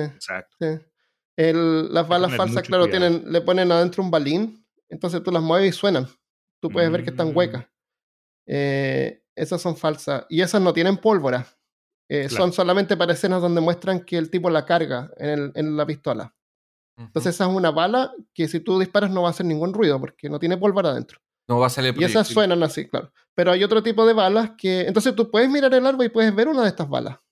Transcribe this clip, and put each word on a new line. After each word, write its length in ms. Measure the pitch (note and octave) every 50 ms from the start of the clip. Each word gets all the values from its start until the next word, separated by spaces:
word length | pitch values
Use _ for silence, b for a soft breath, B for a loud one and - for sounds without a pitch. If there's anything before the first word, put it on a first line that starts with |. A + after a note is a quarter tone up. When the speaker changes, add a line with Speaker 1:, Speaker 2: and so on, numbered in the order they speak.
| D3+ D3 C#3
Speaker 1:
Exacto. 400 | - - - F#2 F#2 - _ _ -
Speaker 2:
Sí. 260 | E3+ D#3 D#3 D#3 D#3+ _ _ _ _ _ _ _ _ _ _
El, 580 | - D#3+ E3 D#3+ E3 E3 E3 D#3+ D#3+ D#3+ - -
las 40 | E3+
Speaker 1:
Hay 60 | E3
que 40 | D#3+
Speaker 2:
balas 180 | F3 F3 F#3 F3
Speaker 1:
tener 60 | - -
Speaker 2:
falsas, 180 | F#3 - -
Speaker 1:
mucho 120 | - - -
Speaker 2:
claro, 160 | F#3+ F3+ F3 E3
Speaker 1:
cuidado. 200 | F#3+ F#3 F3+ F3
Speaker 2:
tienen, 200 | E3+ E3 - -
le 100 | D#3+ E3+
ponen 300 | E3+ F#3 F3+ F#3 F#3 F3+
adentro 300 | E3+ E3+ E3+ F3+ F3 -
un 80 | F#3+ F3+
balín, 560 | E3 D#3 C#3+ C#3 D#3 F#3 A3 A3+ - - _ _ _ _ _ -
entonces 320 | E3 D#3 - F3+ E3+ E3
tú 80 | E3 F3+
las 140 | F3+ E3+ D#3+
mueves 260 | D#3+ E3 F#3 G3 F#3+ -
y 20 | -
suenan. 300 | - G3+ F3+ C3 C3 C3 - _ _ _ _ _ _ _ _ _
Tú 120 | - D#3+
puedes 200 | - E3+ E3+ E3
ver 120 | D#3+ F3 -
que 80 | F3
están 200 | - - E3+ D#3+
Speaker 1:
Mm. 60 | C#3+ E3+
Speaker 2:
huecas. 300 | F3+ D#3+ B2 B2+ B2 _ _ _ _ _ _ _ _ _ _ _ _ _ _ _ _ -
Eh, 760 | C#3 C#3+ C#3+ C#3 C#3 C#3 C#3 C3+ C3+ C3+ C3+ - - - _ _ _
esas 260 | - D#3+ D3+ F3+ E3+
son 160 | - F3 D#3 -
falsas. 480 | - D#3 D#3 D3 - D3 C#3 B2 - -
Y 120 | D#3+ D#3+
esas 180 | F#3 F3 - G#3
no 120 | F#3 F3+ D#3
tienen 240 | A3 A#3 F#3+ G3 F#3+
pólvora. 480 | - A3 G#3+ F3+ C#3+ C3 B2 B2 B2 - _ _ _ _ _ _ _ _ _ _ _ -
Eh, 160 | C#3+ D3 C#3 C#3
Speaker 1:
Claro. 60 | B2 - F3
Speaker 2:
son 80 | F3+ F3+
solamente 420 | - F#3 F3 F3+ G3+ G3 F#3 G#3 E3+
para 160 | F3+ E3+ E3+
escenas 280 | E3+ - F#3+ F#3 F#3
donde 200 | F3 F3 E3+ E3+
muestran 380 | D#3+ E3+ E3+ F3 - F#3+ F#3+ F3 F3+
que 140 | - F3+ E3+
el 140 | D#3+ D#3+
tipo 180 | - F3+ F3 F3+
la 160 | D#3+ D3+ C#3
carga 460 | - E3+ E3+ E3 C#3 C3 A#2+ C3 - - -
en 120 | - D3
el, 220 | D3+ D3 C#3+ C#3 -
en 220 | - D#3 D#3 D3+ D3+
la 80 | D3
pistola. 480 | D#3+ D3 C#3 - D3 A#2+ G#2+ - - _ _ _ _ _ _ _ _ _ _ _ _ _ -
Speaker 3:
Ujú. 80 | A#2
Speaker 2:
Entonces 300 | A2 - E3 - F3+ E3+
esa 100 | - G3
es 60 | F#3 F#3
una 160 | F#3+ F3+ E3
bala 420 | D3 D#3+ E3+ F#3+ A3+ B3+ C4 - - - - _ _
que 140 | - E3 D3
si 120 | - E3
tú 180 | E3 - F#3 F#3
disparas 320 | F#3 F#3 - G3+ G#3 F#3+
no 100 | F#3+ F#3 F3
va 40 | F3
a 40 |
hacer 140 | E3 - F3+
ningún 280 | E3+ D#3 D3+ E3 F#3 G3
ruido 260 | G#3 A3 D#3 C#3 C3
porque 300 | C3+ - - _ - C#3+
no 100 | D3 C#3+
tiene 180 | E3+ E3 F#3 F3+
pólvora 320 | G3 G#3 F#3 G3 F#3 D#3
adentro. 300 | C3 B2 A#2+ - - - _ _ _ _ _ -
Speaker 3:
No 120 | A#2+ A#2+
va 80 | B2+ B2
a 20 |
salir 240 | B2+ C#3 C3 C3 A#2+ C#3
Speaker 2:
Y 60 | E3+
esas 100 | F3+ -
Speaker 3:
proyectil. 200 | A3 G#3 - -
Speaker 2:
suenan 300 | A3 G#3 F#3 F3 E3+ E3
así, 240 | D3+ - - - -
claro. 240 | - - - - _ _ _ _ _
Pero 160 | - F3 F3+
hay 120 | F3+ F#3 G3
otro 200 | G3 A3 A3 G#3
tipo 220 | A#3 G#3+ A3+ A3+ A#3
de 60 | A3+
balas 380 | A3 G3 F#3 G3+ A3 A3+ G#3+ A3 -
que, 240 | - F#3 F#3 F#3
entonces 340 | F3 - F#3+ G#3+ G#3 C4 G3
tú 140 | G#3 A3+ A3
puedes 200 | A3 G#3+ B3 C4
mirar 240 | C#4 D4 C#4 C4 C4
el 120 | B3+ B3+
arma 180 | C4+ C4+ B3+ B3
y 40 | A3+
puedes 240 | A#3 A3+ A3 A3 G3
ver 140 | G#3 A#3 D#4
una 160 | D#4 C4 A3+
de 60 | G3
estas 200 | - - D#3+ C#3+
balas. 300 | C3+ B2+ A#2 - B2+ - _ _